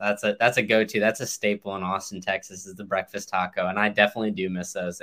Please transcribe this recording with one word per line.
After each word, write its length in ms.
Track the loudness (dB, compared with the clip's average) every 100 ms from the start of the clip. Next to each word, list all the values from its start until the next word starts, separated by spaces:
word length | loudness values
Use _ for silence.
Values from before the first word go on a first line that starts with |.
That's 240 | -2 0
a, 120 | 0 2
that's 160 | 2 4
a 60 |
go-to. 360 | 4 4 4 2
That's 220 | 2 0
a 60 | -6
staple 500 | -2 0 0 -4 -4
in 80 |
Austin, 360 | -2 -2 -4 -8
Texas, 460 | -4 -4 -6 -16 -16
is 80 |
the 100 | -14
breakfast 440 | -2 -2 -2 -8 -2
taco. 400 | -2 0 0 -2
And 100 | 2
I 100 | 2
definitely 440 | 4 4 4 -2
do 180 | 0 -2
miss 220 | -2 -4
those. 280 | -4 -4 -6